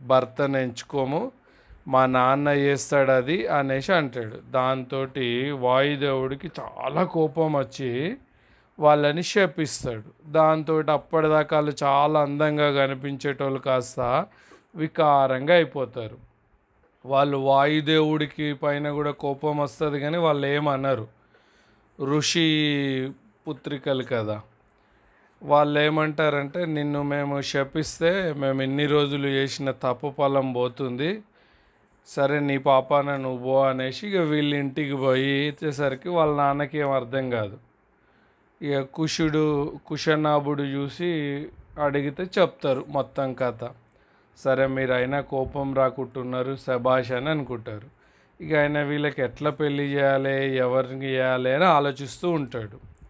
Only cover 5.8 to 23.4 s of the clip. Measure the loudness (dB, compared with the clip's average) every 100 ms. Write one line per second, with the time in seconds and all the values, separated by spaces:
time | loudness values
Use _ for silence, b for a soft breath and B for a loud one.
5.8 | 2 0 0 -2 -2 -6 -10 -12 -12 -8
6.8 | -4 0 0 0 0 0 0 0 -2 -6
7.8 | -6 -4 -4 -8 _ b b b b 2
8.8 | 4 6 4 0 0 2 2 0 -6 -4
9.8 | -8 -8 -12 _ -2 2 4 2 0 0
10.8 | 2 -2 0 0 4 2 2 0 0 0
11.8 | 2 4 4 2 0 2 0 2 2 4
12.8 | 0 0 -8 -6 -4 -2 -4 -2 0 0
13.8 | -2 -4 0 0 -2 b b b b -8
14.8 | -6 2 4 6 4 0 4 4 4 -2
15.8 | -6 -8 -12 -14 -20 _ _ _ _ _
16.8 | _ _ 0 2 2 2 4 4 4 2
17.8 | 2 2 4 0 -2 -4 -6 -2 -2 -2
18.8 | -4 -2 -4 -4 -6 -2 -2 -2 -4 -2
19.8 | -4 -2 -2 0 2 2 0 0 0 0
20.8 | 0 -2 -4 _ b b b b b b
21.8 | b -8 -2 0 0 2 2 2 0 0
22.8 | -2 -2 -6 -10 _ _